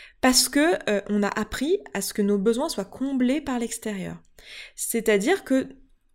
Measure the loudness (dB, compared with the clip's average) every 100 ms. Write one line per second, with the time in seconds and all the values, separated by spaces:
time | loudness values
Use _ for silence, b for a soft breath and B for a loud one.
0 | B B 4 4 2 4 4 2 0 -2
1 | 0 0 0 -2 -6 -4 0 0 -2 -6
2 | -4 0 2 2 2 2 -2 -4 -8 -6
3 | -2 2 2 0 -2 -4 -4 -6 -6 -6
4 | -8 -10 _ _ B B B B -4 -2
5 | 2 2 4 0 2 0 0 -10 _ _
6 | _